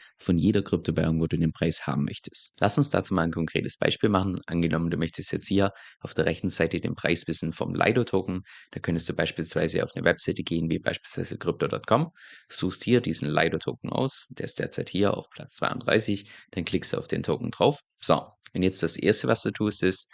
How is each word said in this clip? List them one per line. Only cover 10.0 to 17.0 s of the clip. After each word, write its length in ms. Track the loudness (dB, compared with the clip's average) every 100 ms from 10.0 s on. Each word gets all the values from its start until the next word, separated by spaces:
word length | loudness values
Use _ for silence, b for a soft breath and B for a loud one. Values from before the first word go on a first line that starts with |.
Webseite 400 | 0 2 0 -2
gehen, 260 | -2 -2 0
wie 100 | 0
beispielsweise 580 | 0 -4 -8 -6 -6 -4
crypto 320 | -4 -2 -2
dot 180 | -2 2
com, 220 | 2 2 B B B B
suchst 340 | -4 -4 -4
hier 160 | 2 2
diesen 300 | 2 -2 0
Lido-Token 600 | 2 2 0 -4 -6 -4
aus. 380 | -2 -2 -4 -10 -10
Der 60 |
ist 160 | -10 -6
derzeit 300 | -6 -4 -4
hier 260 | 0 2 0
auf 140 | -6
Platz 240 | -16 -12
zweiunddreißig. 760 | -2 -2 -2 2 2 2 -4 -6 B B
Dann 140 | -6 -2
klickst 260 | -2 -2
du 60 |
auf 100 | -4